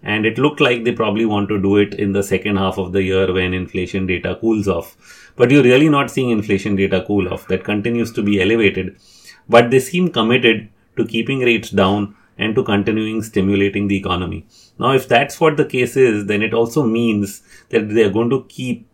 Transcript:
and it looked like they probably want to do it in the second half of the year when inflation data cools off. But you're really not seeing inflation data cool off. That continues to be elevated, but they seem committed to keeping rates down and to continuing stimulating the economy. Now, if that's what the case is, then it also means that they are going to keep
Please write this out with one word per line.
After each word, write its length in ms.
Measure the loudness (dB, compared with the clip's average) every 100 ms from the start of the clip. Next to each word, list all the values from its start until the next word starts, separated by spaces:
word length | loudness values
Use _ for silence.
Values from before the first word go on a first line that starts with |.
and 220 | -4 -2 0
it 120 | 2
looked 220 | 0 2
like 240 | 0 2
they 80 | -2
probably 320 | -2 -2 0
want 240 | 0 0 -2
to 120 | -2
do 160 | 2 2
it 180 | 2
in 180 | 0 -2
the 100 | -2
second 340 | -2 -4 -2 0
half 200 | 0 -2
of 140 | -4
the 100 | -2
year 300 | 0 0 0
when 220 | 0 -2
inflation 520 | -4 -4 -6 -4 -4 -2
data 300 | -4 -4 -2
cools 280 | 0 0 0
off. 280 | -2 -6 _ -20 -20 -20
But 160 | 0 4
you're 120 | 6
really 260 | 6 6 4
not 220 | 2 0
seeing 200 | -2 -2
inflation 460 | -2 0 -2 -2 0
data 280 | 0 0 0
cool 260 | -2 -2
off. 160 | -6 -6
That 160 | -6
continues 480 | -2 -4 -2 -2 -4
to 100 | -4
be 180 | -2 0
elevated, 560 | 2 2 0 -2 -8 -12 _ _ -20 -20 2
but 220 | 4 6
they 80 | 2
seem 300 | 2 -2 0
committed 640 | 0 0 2 2 0 -4 _ _ -6
to 100 | -4
keeping 340 | -4 -4 -2
rates 300 | 0 0 -2
down 440 | 0 2 0 -4 -8 _ -8
and 180 | -4
to 100 | -2
continuing 580 | 0 0 0 -2 -4 -6
stimulating 680 | -4 -2 0 0 0 -2 -2
the 80 | -2
economy. 480 | -2 -4 -4 -8 -14 _ _ _
Now, 140 | 0
if 140 | 0 2
that's 340 | 0 0 0
what 160 | 0 2
the 80 |
case 320 | -2 0 -2 2
is, 300 | 2 2 -2
then 160 | -2
it 100 | -2
also 300 | -2 0 0
means 600 | 0 0 0 0 -2 -8 _ -20 _
that 200 | -2 0
they 140 | 2
are 80 | 2
going 200 | 2 0
to 140 | -2 -4
keep 400 | -10 -8 -8 -10